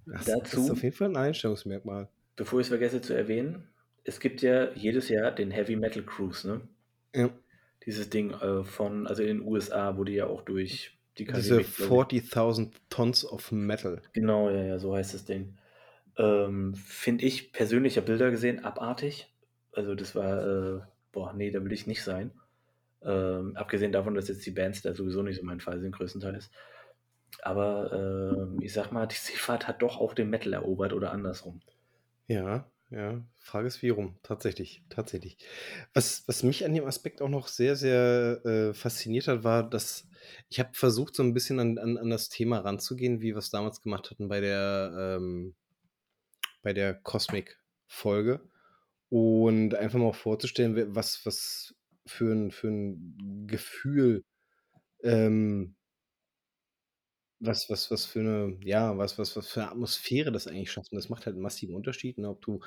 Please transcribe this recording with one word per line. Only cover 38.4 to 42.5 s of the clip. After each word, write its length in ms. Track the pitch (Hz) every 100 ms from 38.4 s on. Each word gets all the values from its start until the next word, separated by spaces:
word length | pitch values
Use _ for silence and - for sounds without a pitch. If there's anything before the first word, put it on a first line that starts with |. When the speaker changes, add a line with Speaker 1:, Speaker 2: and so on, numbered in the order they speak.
| 117
Speaker 1:
äh, 260 | 110 107
fasziniert 540 | 107 120 - 113 120 143
hat, 160 | 120
war, 260 | 113 113 113
dass 400 | 110 - - - - - - -
ich 120 | -
hab 160 | 123 -
versucht, 400 | 131 110 147 -
so 80 |
ein 100 | 127
bisschen 240 | 120 - 131
an, 200 | 117 113
an, 200 | 117 117
an 120 | 117
das 180 | 113 -
Thema 300 | - 117